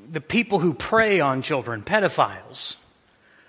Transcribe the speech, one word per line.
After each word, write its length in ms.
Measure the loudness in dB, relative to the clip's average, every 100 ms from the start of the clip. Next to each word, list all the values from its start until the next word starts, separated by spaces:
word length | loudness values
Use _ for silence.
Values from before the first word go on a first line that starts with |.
| -12
the 80 | -12
people 380 | -2 -2 0 2
who 160 | 2
prey 460 | 0 0 2 4 2
on 200 | 2 0
children, 420 | -2 -4 -4 -8
pedophiles, 960 | -2 0 2 2 0 -2 -12 -8 -6 -8 _ _ _ _ _ _